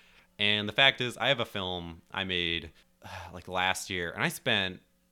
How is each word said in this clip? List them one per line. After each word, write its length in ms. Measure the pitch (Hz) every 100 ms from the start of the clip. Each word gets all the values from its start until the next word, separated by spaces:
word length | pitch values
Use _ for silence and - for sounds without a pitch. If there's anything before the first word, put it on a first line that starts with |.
| - - _ -
And 300 | 104 104 104
the 40 |
fact 260 | 127 135 -
is, 160 | 123 110
I 120 | 123
have 120 | 127
a 60 | 110
film 560 | 104 92 90 85 82 -
I 120 | -
made, 480 | 95 90 85 82 78 - _ _
<sighs> 300 | - 90 87
like, 160 | 87 90
last 400 | 90 92 92 -
year, 220 | 92 85
and 120 | 101
I 60 | 127
spent 520 | - 131 107 95 90 _ _ _